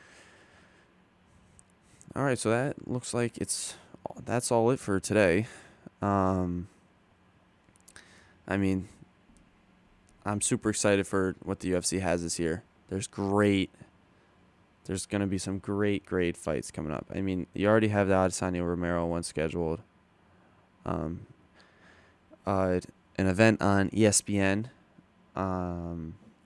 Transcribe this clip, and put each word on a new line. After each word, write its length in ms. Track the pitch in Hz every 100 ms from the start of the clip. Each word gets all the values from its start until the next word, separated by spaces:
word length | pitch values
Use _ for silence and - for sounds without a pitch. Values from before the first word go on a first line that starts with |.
| - - - - - - - _ _ _ _ _ _ _ _ _ _ _ _ - -
All 80 | -
right, 160 | 139 120
so 100 | 110
that 360 | 117 139 - -
looks 260 | 123 -
like 260 | 120 120 -
it's, 360 | - - - - - - - -
that's 280 | - 117 -
all 180 | 117 113
it 80 | 131
for 220 | - 95
today. 480 | - 107 95 87 117 - - - - -
Um, 680 | 101 101 95 95 90 87 90 _ _ _ _ _ _ _ _ _ _ _ _ - - - - _ -
I 100 | 98
mean, 320 | 98 95 92 - - _ _ - _ _ _ _ _ _ _ _
I'm 160 | - 104
super 300 | - 120 107
excited 360 | 104 104 98 95
for 280 | 98 92 -
what 160 | 78 98
the 100 | 90
U 80 | 90
F 80 |
C 140 | - 92
has 240 | 92 87
this 160 | 85 -
year. 240 | 85 87 - _ -
There's 200 | 95 -
great, 600 | - 98 101 104 98 90 - - _ _ _ _ _ _ _ _ _
there's 220 | - 95 -
gonna 200 | 104 98
be 120 | 95
some 200 | 95 95
great, 480 | - 101 104 98 -
great 300 | 92 87 85
fights 340 | - 71 -
coming 220 | - 76
up. 140 | 65 -
I 80 | -
mean, 280 | 95 92 -
you 140 | - 101
already 220 | 110 107
have 180 | 104 98
the 80 |
Adesanya 500 | 95 92 - 92 90
Romero 420 | 87 87 87 87 85
one 180 | 85
scheduled. 560 | 85 - 80 85 80 82 - _ _ _ _ _ _ _ _ _ -
Um, 400 | 85 80 87 - - _ _ - _ - - - _ _ - -
uh, 320 | 95 92 90 - - _ -
an 100 | 95
event 340 | 90 110 110
on 300 | 101 98 98
E 140 | - 107
S 140 | -
P 180 | - 101
N, 320 | 95 98 120 - _ _ _ _ _
um, 800 | - 95 92 90 87 85 85 80 95 - _